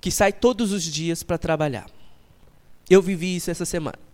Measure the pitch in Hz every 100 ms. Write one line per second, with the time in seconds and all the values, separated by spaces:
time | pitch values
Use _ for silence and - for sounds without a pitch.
0 | 180 - 202 196 240 226 226 196 165 147
1 | 165 165 - 170 - 156 151 117 - -
2 | - - - - - - _ - - 180
3 | 180 190 180 180 170 170 170 180 151 -
4 | -